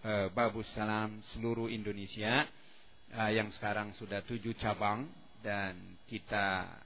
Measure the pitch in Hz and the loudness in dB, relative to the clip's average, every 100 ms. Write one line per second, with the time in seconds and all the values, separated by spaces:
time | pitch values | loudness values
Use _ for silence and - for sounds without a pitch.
0 | 110 104 95 101 117 107 107 107 107 107 | 2 2 2 4 2 2 -4 0 2 2
1 | 110 107 104 110 117 117 113 113 104 101 | 0 -4 -8 -2 0 0 0 0 -2 -4
2 | 95 110 107 127 147 - - - - - | -6 -2 4 4 4 -4 -16 -16 -16 -16
3 | - 113 107 110 107 - 107 104 104 101 | -10 0 4 4 2 -2 0 0 -2 -6
4 | 104 101 - 120 110 113 113 101 104 107 | -4 -4 -2 -2 -2 0 2 4 4 2
5 | 151 - - - 110 101 98 92 92 90 | -2 -10 -16 -6 -2 0 0 -4 -12 -14
6 | - 110 - 104 98 92 90 82 | -8 -8 0 4 4 4 0 -10